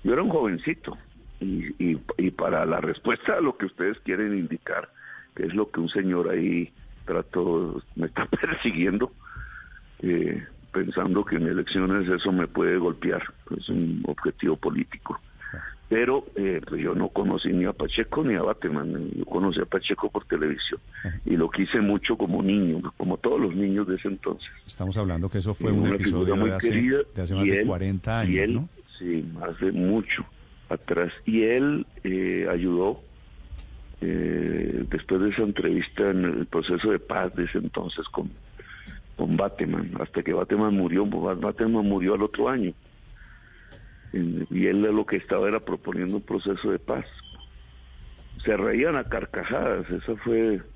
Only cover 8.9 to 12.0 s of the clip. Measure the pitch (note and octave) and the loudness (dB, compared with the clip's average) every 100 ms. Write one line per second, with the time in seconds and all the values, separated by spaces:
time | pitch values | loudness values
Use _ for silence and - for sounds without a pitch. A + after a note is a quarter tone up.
8.9 | G2+ B2+ - - - - - - - - | 2 -2 -4 -18 -14 -14 -16 -18 -20 -20
9.9 | - F2+ F2 E2 D#2+ - - - F#2+ F#2+ | -6 0 2 2 -2 -6 -18 -6 -2 -2
10.9 | - F#2 F#2 G#2 E2 E2 F2 - F#2+ F#2 | 0 2 2 2 0 2 0 0 0 2
11.9 | G2 | 2